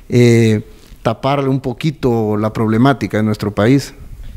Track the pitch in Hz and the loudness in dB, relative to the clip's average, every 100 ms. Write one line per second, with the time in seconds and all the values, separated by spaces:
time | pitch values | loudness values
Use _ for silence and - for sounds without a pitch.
0 | - 120 120 117 113 107 - - - - | -2 4 6 6 4 2 -2 -16 -20 -8
1 | 120 110 135 143 135 135 131 117 156 - | -6 -4 -2 -2 -2 -2 -4 -6 -6 -2
2 | 131 117 107 104 107 120 110 110 135 120 | -2 0 0 -2 -2 -2 0 2 2 2
3 | 104 107 107 104 104 101 107 139 - - | -2 -2 -2 -2 -4 0 2 2 0 -14
4 | - - - | -18 -16 -16